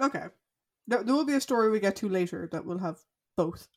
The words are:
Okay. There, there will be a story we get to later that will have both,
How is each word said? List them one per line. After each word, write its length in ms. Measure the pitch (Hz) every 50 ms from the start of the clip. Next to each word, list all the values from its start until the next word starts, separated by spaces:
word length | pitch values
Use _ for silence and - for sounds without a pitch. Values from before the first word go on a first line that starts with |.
Okay. 240 | 269 277 - - 151 170 - _ _ _ _ _ _ _ _ _ _
There, 160 | - 240 226 196
there 120 | 233 269
will 100 | 294 311
be 80 | 285 285
a 80 | 269
story 280 | - - 262 233 220 220
we 100 | 214 214
get 160 | 202 196 196
to 120 | - - 202
later 380 | 185 185 180 175 - 185 170 165
that 140 | - 160 -
will 120 | 170 175 185
have 200 | 190 165 165 - _ _ _ _ _ _ _
both, 320 | - 170 165 170 - - - _